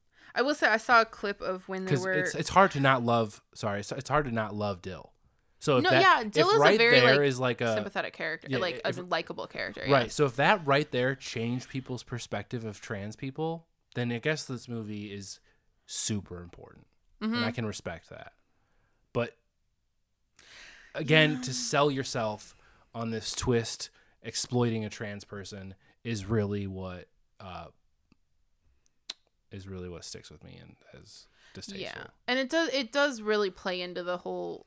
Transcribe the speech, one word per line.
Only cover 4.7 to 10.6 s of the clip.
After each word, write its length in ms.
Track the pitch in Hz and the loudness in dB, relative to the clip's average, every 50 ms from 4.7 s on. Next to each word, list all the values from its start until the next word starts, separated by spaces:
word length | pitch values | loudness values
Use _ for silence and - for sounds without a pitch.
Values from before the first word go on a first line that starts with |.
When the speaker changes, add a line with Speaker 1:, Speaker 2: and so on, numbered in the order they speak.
| 98 87 | -4 -4
Speaker 2:
Dill. 320 | - 92 90 78 - - _ _ _ _ _ _ _ _ _ _ | -8 -10 -12 -12 -14 -18 _ _ _ _ _ _ _ _ _ _
So 180 | - 156 139 131 | 0 2 4 4
if 60 | 311 | 6
Speaker 1:
No, 80 | 370 | 6
Speaker 2:
that, 100 | 330 - | 6 8
Speaker 1:
yeah, 220 | 381 370 330 269 226 214 | 8 8 6 6 2 0
Dill 200 | - 151 - 370 | 2 4 4 6
Speaker 2:
if 40 | 427 | 6
Speaker 1:
is 40 | 427 | 8
a 40 | - | 8
Speaker 2:
right 140 | - 208 220 | 8 8 8
Speaker 1:
very, 220 | 233 240 - 127 | 6 8 8 8
Speaker 2:
there 160 | 123 123 135 | 8 8 6
Speaker 1:
like, 60 | 143 143 139 | 6 6 4
Speaker 2:
is, 120 | 127 127 | 2 2
like, 220 | 131 123 120 - | 0 0 0 0
a 120 | 123 117 110 | 0 0 0
Speaker 1:
sympathetic 400 | 107 104 196 - 92 - 90 - | 0 -2 -4 -6 -6 -6 -6 -8
character, 340 | - 170 160 160 160 - - | -8 -6 -6 -6 -8 -6 -6
Speaker 2:
Yeah, 60 | 131 123 | -4 -2
Speaker 1:
like, 240 | 185 175 160 - - | -2 -2 -4 -4 -4
Speaker 2:
if 120 | 190 - - | -4 -4 -4
Speaker 1:
a 40 | |
likable 460 | 180 180 175 165 170 - 175 - - - | -4 -4 -4 -4 -4 -6 -8 -10 -10 -10
character, 340 | - - 95 95 - - - 98 | -8 -8 -8 -6 -6 -6 0 2
Speaker 2:
Right, 200 | 143 131 117 107 | 4 4 4 2
Speaker 1:
yeah. 0 | |
Speaker 2:
so 160 | - - 147 | 0 0 0
if 100 | 135 113 | 0 2
that 320 | 143 143 175 214 190 | 2 4 4 4 2